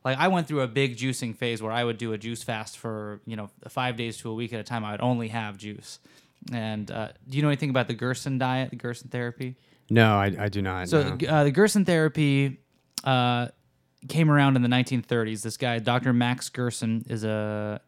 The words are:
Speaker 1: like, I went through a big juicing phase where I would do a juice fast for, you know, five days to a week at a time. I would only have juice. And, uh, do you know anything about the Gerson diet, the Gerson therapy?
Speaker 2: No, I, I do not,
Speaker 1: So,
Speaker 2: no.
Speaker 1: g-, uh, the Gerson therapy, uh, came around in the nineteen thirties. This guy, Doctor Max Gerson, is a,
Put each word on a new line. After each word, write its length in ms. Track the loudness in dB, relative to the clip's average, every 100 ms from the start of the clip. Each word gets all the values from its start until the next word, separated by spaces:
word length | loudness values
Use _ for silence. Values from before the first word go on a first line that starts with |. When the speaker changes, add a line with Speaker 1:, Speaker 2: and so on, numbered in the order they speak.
Speaker 1:
like, 140 | -2 2
I 100 | 2
went 220 | 2 0
through 100 | -2
a 80 | 0
big 300 | 0 0 0
juicing 360 | -4 -4 -6
phase 280 | -4 -4 -2
where 100 | -4
I 140 | -2 -2
would 120 | -2
do 140 | -4
a 60 | -6
juice 260 | -6 -8
fast 340 | -6 -8 -8 -10
for, 440 | -10 -8 -10 -12 -12
you 120 | -10
know, 120 | -12 -16 -10
five 260 | -4 -2 -2
days 220 | -6 -8
to 120 | -8
a 40 |
week 180 | -8 -6
at 80 | -8
a 40 |
time. 200 | -6 -6
I 80 | -6
would 80 | -2
only 300 | 0 0 -2
have 280 | -6 -6 -8
juice. 420 | -12 -12 -16 -20 _ _ _ _ -8
And, 400 | -6 -4 -6 -6
uh, 220 | -8 -8 -12 -6
do 80 | 0
you 40 |
know 60 | 2
anything 220 | 2 0
about 180 | 0 0
the 60 |
Gerson 440 | -2 -4 -4 -4 -2
diet, 340 | 0 0 -4
the 40 | -6
Gerson 320 | -8 -10 -8
therapy? 480 | -6 -6 -6 -10 -12 _ _ 2
Speaker 2:
No, 280 | 6 8 8
I, 180 | 4 2
I 120 | -2
do 120 | -2
not, 280 | -2 -2 0
Speaker 1:
So, 140 | 2 2
Speaker 2:
no. 40 | -2
Speaker 1:
g-, 100 | 0
uh, 200 | 4 4
the 60 |
Gerson 340 | 6 4 4 2
therapy, 760 | 4 2 2 2 4 2 -2 _ _ _ -6 0
uh, 420 | 2 2 0 -2 -8 _ _ _ _ -4
came 200 | 2 6
around 280 | 6 6 6
in 40 |
the 60 | 4
nineteen 340 | 4 2 -2
thirties. 420 | 0 0 0 -4
This 120 | -8 -4
guy, 240 | -2 -2
Doctor 320 | 0 2 4
Max 380 | 2 2 0 -6
Gerson, 560 | -6 -4 -4 -2 -4 -4
is 160 | -6
a, 560 | -2 -2 -4 -4 -6 -8